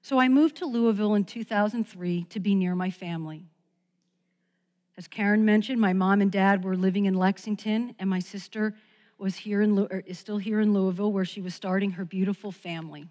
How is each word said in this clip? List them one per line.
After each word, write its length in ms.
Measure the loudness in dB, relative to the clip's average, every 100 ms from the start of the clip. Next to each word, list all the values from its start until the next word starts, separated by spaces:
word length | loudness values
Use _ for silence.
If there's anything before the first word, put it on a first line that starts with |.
So 160 | 0 2
I 100 | 4
moved 280 | 4 4 0
to 100 | -6
Louisville 480 | 0 2 2 2
in 100 | 2
two 200 | 0 -8
thousand 400 | -4 0 0 -2
three 400 | -8 -6 -4 -4 -4
to 100 | -4
be 160 | 0 2
near 180 | 0
my 160 | -2 -4
family. 540 | -6 -8 -8 -8 -12 -18 _ _ _ _ _ _ _ _ _ _ _ _ _ _ -20
As 100 | -16
Karen 380 | -2 2 4
mentioned, 360 | 6 4 2 0
my 120 | 2
mom 280 | 2 4 4
and 120 | 2
dad 320 | 4 4 2
were 120 | 0 0
living 280 | 0 2
in 100 | 0
Lexington, 800 | 2 2 0 -6 -6 -2 -2 -4 -6
and 100 | -4
my 80 | -2
sister 560 | -4 -12 -12 -4 -4 -4 _ _ _ _
was 180 | -6 -6
here 260 | -4 2
in 140 | 4 2
Lou-, 120 | 0
er, 120 | -4
is 140 | -8 -14
still 200 | -6 -6
here 220 | -2 2
in 140 | 4
Louisville, 380 | 4 2 0 0
where 120 | 0
she 160 | -2 -6
was 140 | -10
starting 380 | -8 -2 0 0
her 120 | -4
beautiful 460 | -6 -2 -2 -2 -8
family. 560 | -12 -10 -10 -10 -14 -18